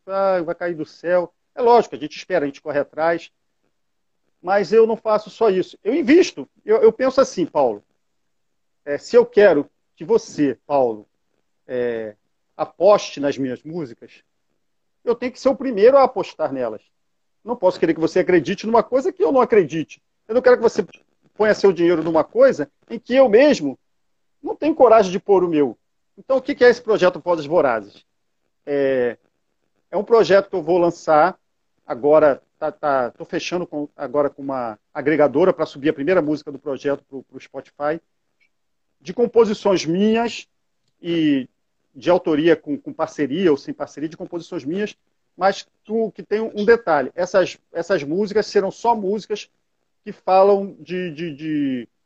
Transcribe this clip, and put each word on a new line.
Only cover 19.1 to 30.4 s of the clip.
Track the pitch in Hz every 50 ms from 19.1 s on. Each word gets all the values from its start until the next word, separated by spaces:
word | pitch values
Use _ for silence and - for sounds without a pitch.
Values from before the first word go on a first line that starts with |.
que | - - 392
eu | 320
não | 277 254
acredite. | 240 - 233 208 170 131 160 165 143 _ - _ _ _ _ _ _ -
Eu | 220
não | 247
quero | - 247 247 208
que | 226
você | 214 - - 180 - _ _ _ _ _ _ _ _ _
ponha | - - 214 190
seu | - - 196
dinheiro | 175 165 170 170 180 160 156
numa | 170 160 156 147
coisa | - - 226 269 262 170 143 143 - _ _ _ _
em | 226 226
que | _ - 240
eu | 269 269 233
mesmo | 202 240 285 302 240 - 151 139 127 _ _ _ _ _ _ _ _ _ _ _ _ _ -
não | 349 440
tenho | - 294 302 302
coragem | - 262 226 220 226 196 185
de | 175 202
pôr | _ - 196 185 180
o | 170
meu. | 160 147 143 123 104 _ _ _ _ _ _ _ _ _
Então, | - - 269 262
o |
que | 262 - 285
que | - 247
é | 240
esse | 233 -
projeto | - 214 214 160 180 175 175 160 -
Vozes | 175 175 160 147
Vorazes? | 139 165 175 143 131 117 110 98 101 _ - _ _ _ _ _ _ _ _ _ _ _ _ _
É, | 147 143 143 139 135 135 127 123 120 110 _ _ _ _ _ _ _ _ _ _ _ _ _ _ _
é | - 202
um | 202
projeto | - 233 226 180 147 185 196